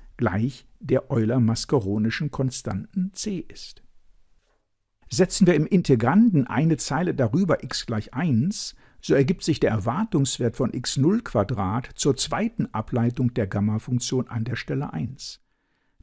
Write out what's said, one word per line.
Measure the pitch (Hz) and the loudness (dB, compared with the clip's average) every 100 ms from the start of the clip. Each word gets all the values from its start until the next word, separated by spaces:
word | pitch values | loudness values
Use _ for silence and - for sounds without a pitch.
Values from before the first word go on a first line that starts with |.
| - - | -16 -4
gleich | 113 95 123 - - - | -2 0 -2 -4 -16 -14
der | 127 127 - | -2 -2 0
Euler-Maskeronischen | 120 110 127 113 120 - 143 95 107 110 - 151 | 0 0 2 2 2 0 0 0 -2 -2 -2 -4
Konstanten | - 135 - - 98 - 190 185 | -4 -4 -4 -6 -8 -6 -4 -4
c | - 220 190 - | -6 -8 -8 -10
ist. | - - - - - - - _ _ _ _ _ _ _ _ - | -14 -18 -20 -20 -20 -20 -20 _ _ _ _ _ _ _ _ -4
Setzen | - 180 - 175 | 0 2 4 4
wir | |
im | 160 - | 4 4
Integranden | 190 - 123 120 180 233 165 131 | 2 4 2 4 6 6 4 2
eine | 120 160 156 | 2 2 0
Zeile | - 147 180 | -2 -2 -2
darüber | 131 117 139 190 - | 0 0 2 2 0
x | 123 - - | -2 -8 -6
gleich | 110 - | -6 -6
eins, | 127 170 113 160 208 - - - - | -4 0 2 2 -2 -8 -12 -20 -10
so | - | 2
ergibt | 135 135 - | 4 4 0
sich | - 143 | -2 0
der | 117 | 2
Erwartungswert | 107 104 143 226 156 139 - 120 - | 2 0 -2 0 0 0 0 -2 0
von | 127 | -2
x | - - - | -2 -4 0
null | 139 220 | 2 2
Quadrat | - 113 98 - 92 113 - | 0 0 0 0 -2 -2 -6
zur | - 151 123 | -2 0 2
zweiten | - 135 226 - 127 | 0 -2 -2 -2 -4
Ableitung | 107 - 120 117 120 123 | -4 -2 0 0 2 0
der | 127 98 | 0 -2
Gamma-Funktion | 104 104 107 - 123 - 131 120 | 0 0 0 -2 -4 -2 -2 -2
an | 113 | -4
der | 113 120 | -4 -6
Stelle | - 135 147 | -4 -6 -4
eins. | - 135 131 - - _ _ _ _ _ _ | -6 -8 -8 -16 -18 _ _ _ _ _ _